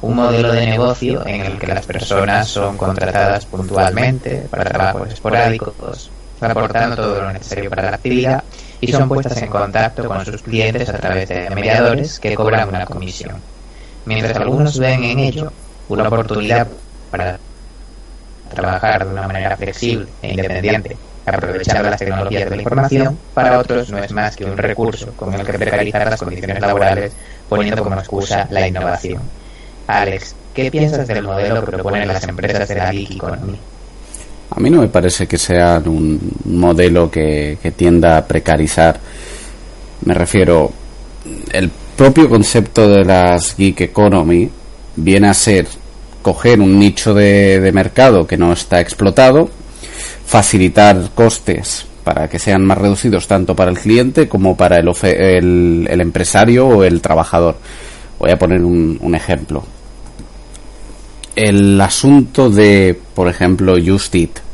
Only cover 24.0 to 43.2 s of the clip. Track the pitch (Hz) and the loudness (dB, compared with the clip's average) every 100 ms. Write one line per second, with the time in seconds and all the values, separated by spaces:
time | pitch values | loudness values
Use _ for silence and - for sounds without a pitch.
24 | 101 104 107 - 98 101 123 107 113 110 | -8 -6 -6 -8 -10 -6 -6 -4 -6 -6
25 | 98 - 95 98 104 123 107 107 104 107 | -14 -12 -10 -8 -8 -6 -4 -4 -4 -4
26 | 107 110 - 90 95 98 101 101 95 98 | -6 -6 -8 -10 -8 -4 -2 0 0 -2
27 | 101 - - - - 104 104 107 98 95 | -6 -12 -20 -20 -6 -4 -2 -4 -6 -8
28 | 95 98 98 101 98 98 92 92 92 90 | -8 -8 -4 -4 -4 -2 -2 -4 -6 -6
29 | 92 90 - - - - - - - 110 | -8 -8 -10 -14 -20 -20 -20 -18 -6 -4
30 | 101 95 - - - - 131 151 151 147 | -2 -6 -12 -20 -14 -6 -4 -2 -2 -2
31 | 123 107 101 95 101 113 104 92 95 101 | -4 -6 -6 -4 -2 -4 -4 -6 -6 -4
32 | 104 92 92 90 98 101 98 101 92 98 | -4 -6 -6 -4 -2 -2 -4 -4 -4 -4
33 | 98 92 90 90 95 95 - - - - | -8 -10 -8 -8 -10 -12 -16 -20 -20 -20
34 | - - - - - - 127 165 113 - | -20 -20 -18 -18 -12 -2 2 4 4 2
35 | 90 - 90 85 - 87 87 85 78 80 | 0 -2 -4 -4 0 2 4 2 0 -2
36 | 78 76 - - - 85 87 82 87 87 | 0 -2 -4 -8 -4 0 2 4 4 4
37 | 82 82 78 76 73 73 82 - 87 87 | 2 0 0 0 -4 -6 -8 0 2 4
38 | 82 80 - 80 - 78 78 - 80 - | 6 4 2 -2 0 0 0 2 2 2
39 | - - - - - - - - - - | -8 -18 -18 -18 -18 -20 -20 -20 -20 -8
40 | - 87 85 101 87 85 76 - - - | -2 -2 0 2 4 4 2 -4 -18 -18
41 | - - - - - - 90 - - - | -18 -18 -16 -14 -6 -4 -4 -6 -16 4
42 | 135 131 151 113 101 120 101 - 107 101 | 4 8 6 6 4 2 2 4 6 6
43 | 92 92 | 6 6